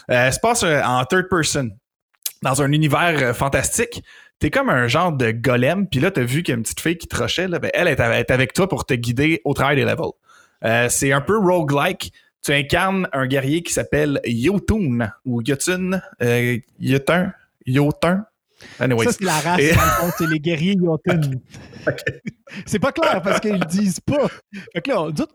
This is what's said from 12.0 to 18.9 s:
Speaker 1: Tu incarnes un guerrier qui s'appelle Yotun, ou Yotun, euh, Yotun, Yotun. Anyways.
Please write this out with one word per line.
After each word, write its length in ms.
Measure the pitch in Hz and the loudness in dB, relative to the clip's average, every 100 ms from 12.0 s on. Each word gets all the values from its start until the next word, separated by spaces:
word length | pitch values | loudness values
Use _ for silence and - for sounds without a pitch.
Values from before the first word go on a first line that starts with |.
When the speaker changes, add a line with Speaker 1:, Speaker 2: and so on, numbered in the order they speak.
| - - _ _ | -10 -14 _ _
Speaker 1:
Tu 100 | - | -2
incarnes 560 | 143 143 170 190 196 180 | 0 2 0 0 -2 -2
un 140 | 135 131 | -2 -2
guerrier 360 | 139 131 160 | 0 0 -2
qui 100 | 170 | -2
s'appelle 480 | - 113 143 151 139 | -4 -2 0 0 -2
Yotun, 840 | 113 117 135 202 - 220 165 120 110 - | -2 -2 0 0 0 0 0 0 -2 -6
ou 160 | 131 120 | -6 -4
Yotun, 600 | 113 139 - 180 185 185 - - | -2 -2 -2 -2 -2 -4 -6 -4
euh, 360 | 120 120 120 120 - - | 0 2 2 -2 -6 -6
Yotun, 540 | 123 135 135 165 190 - _ _ | 0 0 2 0 0 -6 _ _
Yotun. 600 | - 131 147 147 165 190 214 _ _ _ - - | -2 2 2 2 0 0 -2 _ _ _ -20 -4
Anyways. 240 | 127 | 0